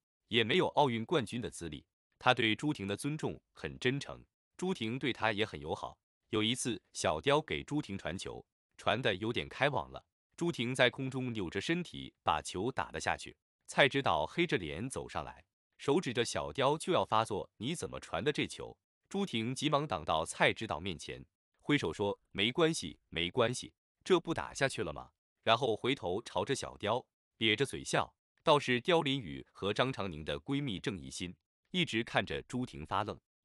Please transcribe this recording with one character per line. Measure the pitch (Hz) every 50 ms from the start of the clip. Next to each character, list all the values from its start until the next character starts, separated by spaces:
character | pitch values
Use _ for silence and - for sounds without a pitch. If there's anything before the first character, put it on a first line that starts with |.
| _ _ _ _ _ -
也 | 104 117 113
没 | 107 147 185
有 | 151 -
奥 | - - 147 135
运 | 117 113 113
冠 | - 175 151 113
军 | - 113 123
的 | 107 80
资 | - - 85 82
历， | 76 67 - _ _ _ _ _ _ -
他 | - 127 127
对 | 131 117 110 107
朱 | - - 151 147
婷 | - 98 98
的 | 101 -
尊 | - 143 151
重 | 156 - 113 76 65 - _ _
很 | - - 78 67 65
真 | - 127 135 139
诚， | - - 65 60 60 _ _ _ _ _ _
朱 | - 180 185 185
婷 | - 113 110 120 135
对 | 156 127 107
他 | - 107 113
也 | 110 98 107
很 | - - 76
友 | 71 78 95
好。 | - - 62 - - _ _ _ _ _ _
有 | - 107
一 | 107 110 127
次， | - - 131 107 - - _ -
小 | - - 95 80 78
刁 | - 131 139 151
给 | - - 82 73 69
朱 | - - 101
婷 | - - 98
传 | 95 - 76 85 92
球， | - 67 58 - - _ _ _ _ _ _
传 | - - - 104 120
得 | 131 117 95
有 | 90 107 113
点 | 120 95 73 67
开 | - - 131 147
网 | 135 107 69 65
了， | 65 64 - _ _ _ _ _ _
朱 | - 170 175
婷 | - - 117 120 131
在 | 127 131 123
空 | - - 135 131
中 | 131 131 127 123
扭 | 117 107 92 80
着 | - 95
身 | - - 165 175 170
体 | - - 69 65 - - _ -
把 | 95 80 76
球 | - - - 90 101 127
打 | - - 76 -
了 | - 78
下 | - 90 80
去。 | 76 - - - _ _ _ _ _ _ -
蔡 | - - 147 127
指 | - 139
导 | 143 117 87 76 78
黑 | - - 170 175 170
着 | 160 113
脸 | 87 73 71 80 117 135
走 | - 80 65 60
上 | - 85 71
来， | 62 - - - _ _ _ _ _ _ -
手 | - - 139 190
指 | - 139 110
着 | 123 117
小 | - - 85 73 71
刁 | 76 - 127 135 151 160
就 | - 185 170
要 | 117 95
发 | - 113 110 113
作 | - 107 87 - - _ -
，“你 | 101 135 175
怎 | - - -
么 | 62 67
传 | - - - 82 107
的 | 147
这 | 147 - 123
球？” | 85 - - 60 58 - _ _ _ _ _ _ -
朱 | - 196 202
婷 | - - 113 110 120 131
急 | - 139 151
忙 | 151 139 147 -
挡 | 95 82 76
到 | 87 85 80 82
蔡 | - - - 175 131 98
指 | - 113 101
导 | 87 73
面 | 87 98 85
前， | 71 - - 64 65 69 - _ _ _ _ _ _
挥 | _ - 147
手 | 139 - 85
说 | 78 - 104 101 98 - _ _
，“没 | - 101 101 117
关 | 127 - 165 160
系， | 165 - - 82 - - _ _
没 | - 82 87 87
关 | - 123 117 113
系， | 127 - - - - _ _ _ _ _ -
这 | - 185 170
不 | - 170
打 | 160 - 71 - -
下 | - 143 131
去 | - - 98
了 | 80 73
吗？” | 64 64 - _ _ _ _ _ _ -
然 | 107 113 117
后 | 135 117 107
回 | - - 120 139
头 | - - 87 90 107
朝 | - - - 92 104
着 | - 135
小 | - - 64 69 69
刁 | - 98 113 127 - _ _ _ _ _ _ -
咧 | 113 110 107
着 | 107 -
嘴 | - - 71 67
笑。 | - - 143 92 - - _ _ _ _ _ -
倒 | - 151 143
是 | - - 123 120
刁 | - - 170 165
林 | 156 139 135 139
宇 | 120 143 143 - - _
和 | _ - 92 98 110
张 | - 127 131
常 | 131 - 98 98
宁 | 80 76 78
的 | 78 73 73
闺 | - - 139 139 147
蜜 | 131 95 85
郑 | - 139 101 85
艺 | 67 65
昕 | - - 90 87 90 - _ _ _ _ _ _
一 | - 185 165
直 | - - 110
看 | 117 - - 123 98
着 | - 76 69 -
朱 | - - 123 127
婷 | - - 69 78
发 | - 101 95 107
愣， | 104 90 - - _ _ _ _